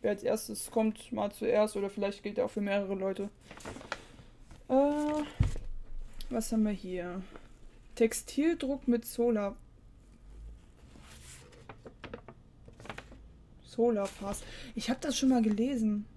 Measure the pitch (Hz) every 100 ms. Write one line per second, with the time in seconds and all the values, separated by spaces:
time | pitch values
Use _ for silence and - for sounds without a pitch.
0 | 208 202 - 220 - 214 - 233 220 214
1 | - 220 208 - 214 208 214 208 196 202
2 | 202 202 208 208 208 - 202 202 196 196
3 | 190 190 202 - - - - - - -
4 | - - - - - - - 262 285 294
5 | 302 302 294 - - - - - - -
6 | - - - 240 220 226 214 196 185 180
7 | 175 180 185 - - - - - - -
8 | 226 - - - 311 330 262 277 - 240
9 | - - 240 214 202 - - - - -
10 | - - - - - - - - - -
11 | - - - - - - - - - -
12 | - - - - - - - - - -
13 | - - - - - - - - 240 214
14 | 196 - 196 208 - - 254 226 - 262
15 | 311 254 262 254 220 208 247 262 220 208
16 | 208